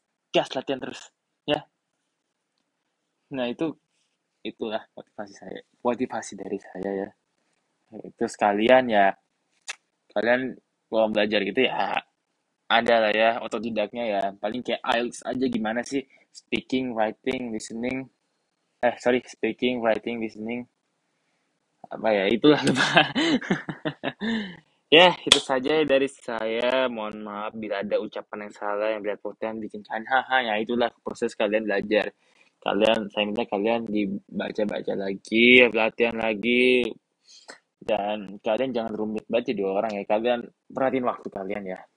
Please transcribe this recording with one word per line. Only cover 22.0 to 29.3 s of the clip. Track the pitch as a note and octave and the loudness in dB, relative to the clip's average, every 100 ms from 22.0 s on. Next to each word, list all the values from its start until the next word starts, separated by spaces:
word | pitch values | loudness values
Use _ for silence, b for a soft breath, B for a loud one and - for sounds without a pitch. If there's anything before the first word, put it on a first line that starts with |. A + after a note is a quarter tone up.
| A2 | 0
ya, | G#2 F#2+ | 2 2
itulah, | A#2 D3+ C#3+ | 4 4 4
<laughs> | C3+ | 2
lupa. | B2+ - E3 D3 A#3+ E4 C#4+ - E3+ - - D3+ - - - G#3+ A3+ G3 F3 _ _ _ | 2 4 4 4 2 0 0 0 -4 -4 -8 -8 -6 -8 -6 -4 -4 -6 -12 _ _ _
Ya, | D3+ F3+ E3 | 8 8 6
itu | - C#3 | 2 0
saja | - C3 C3 D#3 D3 | 2 -2 0 0 2
dari | C3+ C3+ | 2 2
saya. | - - A2+ A2 A2+ B2 C3 B2+ | -4 -8 -6 -4 0 0 2 0
Mohon | A2+ G#2+ G#2+ G#2+ | -2 -6 -8 -10
maaf | G#2 G#2+ | -8 -8
bila | A2+ G#2+ G2+ G2+ | -8 -6 -4 -2
ada | G2+ | -2
ucapan | G#2+ G#2 - G#2 G#2 | -2 -10 -12 -12 -12
yang | - | -8
salah, | G#2 G#2 G#2+ | -6 -2 -2
yang | G#2+ G#2 | -2 -4
belepotan, | G2 G#2+ | -6 -8